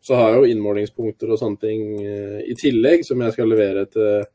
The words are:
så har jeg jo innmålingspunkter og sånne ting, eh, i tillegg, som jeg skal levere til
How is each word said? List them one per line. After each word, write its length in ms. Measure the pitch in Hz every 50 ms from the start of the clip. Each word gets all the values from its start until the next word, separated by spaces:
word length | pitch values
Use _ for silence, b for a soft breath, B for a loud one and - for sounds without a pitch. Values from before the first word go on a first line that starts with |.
så 140 | _ - 131
har 140 | 123 117 110
jeg 80 | 117 131
jo 80 | 139 120
innmålingspunkter 760 | 117 107 104 104 101 104 104 104 _ - 117 110 101 _ 110 110
og 60 | 110 107
sånne 200 | 117 107 101 -
ting, 220 | - 110 110 110 107 107 107 104
eh, 380 | 101 101 104 101 101 101 104 104 - -
i 60 | 117
tillegg, 480 | - - 143 123 113 113 143 170 170 160
som 160 | - 131 127
jeg 140 | 120 113 110
skal 120 | - 117
levere 380 | 113 110 110 104 98 95 98 98 -
til 340 | _ 110 107 104 104 104 101 -